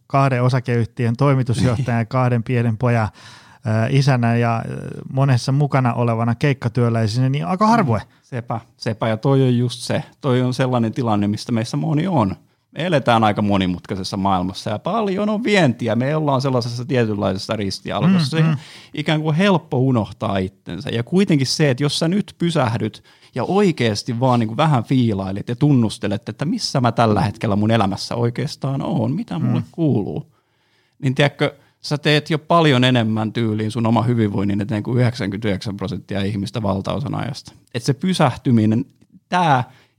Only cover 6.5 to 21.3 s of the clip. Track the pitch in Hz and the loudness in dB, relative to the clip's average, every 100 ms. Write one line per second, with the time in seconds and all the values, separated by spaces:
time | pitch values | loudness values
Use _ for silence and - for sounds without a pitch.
6.5 | 131 117 123 120 117 110 113 131 139 165 | 0 -2 0 0 2 0 0 0 0 -2
7.5 | 185 214 233 151 110 - _ _ 123 117 | 0 4 4 2 -2 -4 _ _ -10 -8
8.5 | 117 - _ - 104 117 107 143 135 131 | -8 -10 _ -6 -2 -2 0 2 4 4
9.5 | 120 123 - - 120 - _ 143 123 127 | 2 0 -4 -4 -4 -6 _ 0 0 0
10.5 | 123 131 123 113 147 120 104 101 107 - | 0 0 0 0 -2 0 0 0 -2 -4
11.5 | 117 110 147 - 151 180 160 98 87 _ | -4 -2 -4 -2 -2 0 0 0 -2 _
12.5 | _ _ - - 147 120 113 110 101 104 | _ _ -6 0 0 2 4 4 2 2
13.5 | 101 92 87 - 98 92 98 98 95 92 | 2 0 -2 -6 -8 -6 -2 0 0 -2
14.5 | 98 - 107 - 214 208 190 214 214 240 | -6 -6 -6 -4 -4 -2 -2 -2 -2 0
15.5 | 208 151 117 117 110 131 156 151 135 135 | 2 2 0 -2 -2 0 -2 0 0 0
16.5 | 127 120 120 120 131 113 101 101 95 - | -2 -2 -6 -2 0 0 0 -2 -2 -4
17.5 | 107 98 - - 90 160 190 139 160 160 | -4 -4 -6 -6 0 2 2 2 2 0
18.5 | 147 - - - - 147 156 156 151 202 | 0 -6 -20 -12 -6 -2 0 0 2 2
19.5 | 175 - 139 135 123 95 - 107 98 92 | 2 0 0 2 2 0 -4 -4 -2 -2
20.5 | - - 85 - 113 120 180 202 | -6 -12 -10 -4 -4 0 0 2